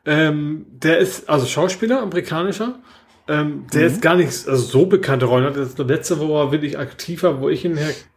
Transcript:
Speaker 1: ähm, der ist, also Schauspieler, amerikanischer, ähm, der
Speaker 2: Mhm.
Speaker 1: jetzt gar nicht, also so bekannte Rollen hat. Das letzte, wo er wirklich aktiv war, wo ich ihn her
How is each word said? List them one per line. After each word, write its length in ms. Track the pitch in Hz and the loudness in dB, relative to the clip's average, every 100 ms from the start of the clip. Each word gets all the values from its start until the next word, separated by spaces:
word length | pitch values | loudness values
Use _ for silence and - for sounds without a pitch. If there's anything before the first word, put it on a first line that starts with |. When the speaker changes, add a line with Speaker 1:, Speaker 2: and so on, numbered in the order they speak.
Speaker 1:
ähm, 600 | 151 151 156 151 147 156 - | 0 2 2 0 -4 -6 -12
der 280 | 127 160 165 | -4 2 4
ist, 300 | 185 - - | 2 -2 0
also 180 | 147 123 | 0 2
Schauspieler, 540 | 147 180 185 226 262 | 0 0 0 0 0
amerikanischer, 760 | 202 170 - 160 196 190 233 254 - - _ _ - | 0 -4 -4 -4 -4 -4 -6 -8 -18 -20 _ _ -4
ähm, 380 | 151 151 139 131 | -2 -2 -4 -2
der 100 | 151 | 2
Speaker 2:
Mhm. 40 | 170 | 2
Speaker 1:
jetzt 140 | - | 2
gar 140 | 165 180 | 2 2
nicht, 120 | 143 - - | 2 -4 -2
also 80 | 131 | 0
so 300 | 117 127 185 | 2 2 4
bekannte 400 | 202 - 131 123 | 4 2 0 2
Rollen 180 | 127 | 2
hat. 120 | 139 139 | 2 -2
Das 200 | 127 - | -6 -4
letzte, 400 | 127 160 - 160 | -2 -2 -2 -2
wo 220 | 151 151 | 0 0
er 100 | 139 | 0
wirklich 260 | 151 147 143 | -2 -2 -6
aktiv 440 | 127 - - 170 | -10 -10 -12 -2
war, 180 | 180 131 | 0 0
wo 80 | 143 | 0
ich 160 | 156 | 0
ihn 120 | 175 156 | -2 -2
her 140 | 151 - - | -4 -6 -14